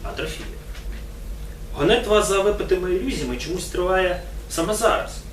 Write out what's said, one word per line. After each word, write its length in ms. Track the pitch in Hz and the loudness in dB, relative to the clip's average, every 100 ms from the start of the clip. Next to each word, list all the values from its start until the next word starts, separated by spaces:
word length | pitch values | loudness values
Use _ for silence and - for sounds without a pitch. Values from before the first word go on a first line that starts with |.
атрофія. 440 | - - - - - - - - - - - - - - - - - | -8 -6 -6 -6 -10 -12 -12 -10 -10 -10 -10 -12 -10 -10 -10 -12 -10
Гонитва 480 | - 151 233 202 208 | 0 4 4 6 4
за 180 | - 196 | 6 4
випитими 560 | 202 208 185 180 180 185 | 4 2 2 2 4 0
ілюзіями 420 | 269 - 131 123 | 0 -2 -2 -4
чомусь 280 | 151 180 - | -4 -4 -4
триває 560 | 180 180 190 185 180 - - - | -2 2 4 2 0 -4 -10 -6
саме 240 | - 165 | -2 0
зараз. 440 | 214 220 - - - - | 2 4 2 -2 -8 -12